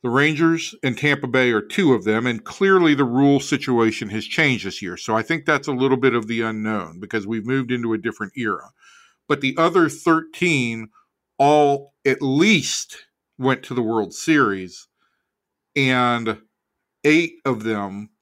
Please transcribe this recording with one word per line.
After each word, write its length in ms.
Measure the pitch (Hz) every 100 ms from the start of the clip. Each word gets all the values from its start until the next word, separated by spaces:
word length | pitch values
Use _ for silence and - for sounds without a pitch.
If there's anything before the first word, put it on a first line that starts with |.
The 80 | 127
Rangers 640 | 127 147 151 165 165 - -
and 140 | 135 117
Tampa 300 | 147 143 143
Bay 240 | 131 123
are 100 | 110
two 320 | 104 - 175
of 100 | 120
them, 240 | 95 110 123
and 160 | 113
clearly 500 | - - 196 190 165
the 120 | 143 135
rule 340 | 123 139 139
situation 720 | - 143 143 120 113 110 107
has 160 | 107 104
changed 400 | - 151 120 92
this 160 | -
year. 160 | 95 87
So 180 | - 110
I 60 |
think 240 | 110 165 143
that's 240 | 147 139
a 40 |
little 220 | 131 135 127
bit 180 | 127
of 140 | 117 110
the 140 | 117
unknown 580 | 113 110 110 107 82 85
because 260 | 101 113 98
we've 200 | 113 107
moved 260 | 135 120
into 220 | 123 117
a 40 | 110
different 360 | 113 - 101 135
era. 360 | 113 92 - _ _ _ _ _ _
But 100 | 139
the 160 | 135 135
other 300 | 165 175 160
thirteen 1040 | 143 - 160 160 - 175 147 120 113 110 _ _ _ _ _
all 560 | 143 151 147 143 139 _ 139
at 160 | 127
least 760 | 139 139 202 202 - - - - _ _ _ _
went 260 | 127 131
to 100 | -
the 80 | 123
World 320 | 113 113 101
Series, 760 | - - 151 117 98 92 - _ _ _ _ _ _ _ _ _ -
and 680 | 135 127 123 120 113 107 _ _ _ _ _ _ 147
eight 300 | 156 170 165 139
of 180 | 117
them 460 | 110 107 101 98 107 _